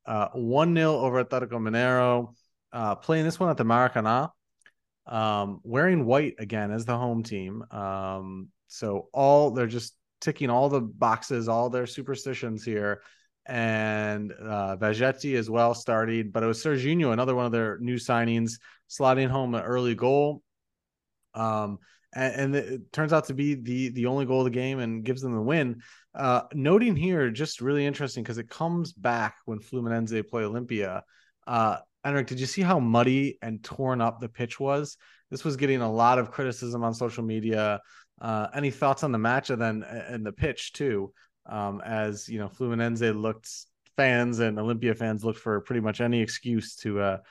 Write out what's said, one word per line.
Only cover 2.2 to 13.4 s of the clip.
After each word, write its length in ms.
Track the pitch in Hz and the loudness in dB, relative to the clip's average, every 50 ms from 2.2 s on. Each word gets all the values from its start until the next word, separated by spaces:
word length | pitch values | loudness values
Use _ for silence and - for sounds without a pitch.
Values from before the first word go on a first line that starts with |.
| 120 117 - _ _ _ _ _ _ - - | 0 -4 -10 _ _ _ _ _ _ -12 -6
uh, 220 | 120 113 107 98 | -4 -2 -2 -2
playing 300 | - - - 160 160 156 | -2 0 0 2 2 2
this 140 | 165 170 - | 0 0 0
one 100 | 185 170 | 0 0
at 80 | 151 | 2
the 60 | - 117 | 2 2
Maracanã, 680 | 113 117 123 127 127 - 120 107 110 117 127 147 165 _ _ _ _ _ _ _ - _ _ _ _ _ _ - | 4 4 4 4 4 2 0 0 2 2 2 0 -2 _ _ _ _ _ _ _ -20 _ _ _ _ _ _ -14
um, 540 | - 120 110 110 107 107 101 101 101 98 - - | -6 -4 -2 0 0 0 0 -2 -2 -6 -10 -8
wearing 420 | 117 117 135 165 185 185 165 127 | -4 0 2 4 4 4 2 4
white 280 | 113 127 143 151 135 - - | 4 4 4 2 0 -4 -8
again 320 | 110 104 113 107 104 101 | -8 -6 -4 -4 -2 -2
as 140 | 107 113 113 | -2 -4 -2
the 120 | 120 120 | -2 -2
home 240 | 117 123 120 117 113 | -2 0 -2 -2 -2
team. 420 | 113 113 110 98 92 92 101 113 113 - | -4 -4 -6 -8 -6 -8 -8 -10 -12 -12
Um, 800 | - 107 98 98 95 98 95 95 95 95 95 95 95 95 92 - _ _ _ | -10 -8 -6 -6 -6 -4 -6 -6 -6 -8 -8 -10 -12 -14 -14 -18 _ _ _
so 420 | - - - 123 107 101 98 - - - | -20 -14 -8 -4 -4 -4 -4 -4 -4 0
all, 380 | 139 139 139 143 147 147 143 | 2 6 8 8 8 6 4
they're 160 | 113 131 123 | 2 0 -2
just 280 | 110 117 120 113 - _ _ _ _ _ - | -2 -2 -6 -8 -10 _ _ _ _ _ -6
ticking 280 | - 160 151 - 147 123 | -4 -4 -2 -2 0 2
all 180 | 120 123 139 | 4 4 4
the 140 | 143 139 135 | 4 2 0
boxes, 640 | 117 107 92 107 123 113 110 110 - - 139 120 113 | -2 -2 -2 0 2 2 2 0 -2 -4 -4 -2 0
all 220 | 117 113 117 120 127 | 0 0 2 0 0
their 160 | 120 127 123 | 0 -2 -4
superstitions 800 | 120 - 143 131 139 135 131 - 135 127 - 131 117 110 107 - | -4 -8 -10 -8 -8 -8 -6 -6 -8 -8 -6 -6 -6 -6 -6 -6
here. 400 | 120 107 104 104 101 101 101 - - _ _ _ _ _ _ | -4 -2 -2 0 -2 -2 -4 -8 -20 _ _ _ _ _ _